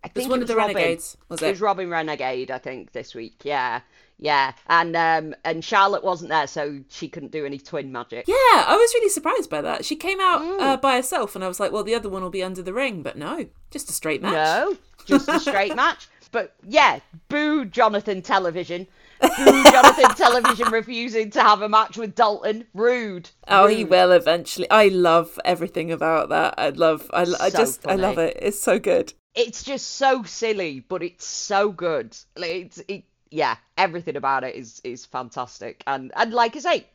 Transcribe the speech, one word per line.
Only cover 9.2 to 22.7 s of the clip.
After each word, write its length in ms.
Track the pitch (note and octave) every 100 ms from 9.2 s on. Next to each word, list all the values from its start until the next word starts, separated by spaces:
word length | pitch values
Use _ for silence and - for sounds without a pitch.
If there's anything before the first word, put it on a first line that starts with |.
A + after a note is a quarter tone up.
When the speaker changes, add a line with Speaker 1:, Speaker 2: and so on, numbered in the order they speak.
| D#4+ B4 -
Speaker 2:
by 100 | D3+
that. 240 | D#3 D#3
She 120 | - D#4
came 220 | E4+ G4
out, 220 | F#4+ E4
Speaker 1:
Mm. 200 | D#4+ G4
Speaker 2:
uh, 140 | C#4 C4
by 180 | C4+ B3+
herself, 380 | B3+ F4 G#3
and 100 | G3
I 40 | F#3
was 120 | F3
like, 120 | G3+
"Well, 120 | -
the 100 | G3+
other 140 | A3+ G#3
one 140 | F#3+
will 80 | F#3
be 120 | F#3+
under 200 | F#3 F#3
the 100 | F3+
ring," 300 | G#3 C4+ F#3+
but 160 | C#3+ -
no, 260 | D3+ D#4+ A#3 _ -
just 200 | D4 -
a 20 |
straight 300 | - D#3+ D#3
match. 100 | -
Speaker 1:
No, 460 | E3 D#3 F3+ E4+ F#4+ _ _
just 240 | - C#4 C#4
a 100 | D#4+
straight 380 | D4 G#3 G3 A#3+
Speaker 2:
<laughs> 0 |
Speaker 1:
match. 320 | D4 - - _ _
But 220 | A#3 - _ F#3
yeah, 340 | C#4+ C4+ C3+ _ D#3+ _
boo 380 | D4 D4+ D4+ A3
Jonathan 560 | A3 A3+ G#3+ G#3+ F#3+
Television. 640 | E3+ G3 F3+ E3 D#3+ F3 F#3 _ _ _
Boo 440 | - F5+ C4+ C4+
Speaker 2:
<laughs> 0 |
Speaker 1:
Jonathan 500 | C4+ B3+ C4+ D#4 C4
Television 560 | - C4 B3 A#3 A3+ -
refusing 580 | A3 A3 A#3+ A#3 A3 G#3+
to 100 | C4
have 180 | A3+ G#3
a 80 | G#3+
match 300 | G#3+ A3 -
with 160 | A3
Dalton. 500 | - A3 G#3 G3+ A3 A#3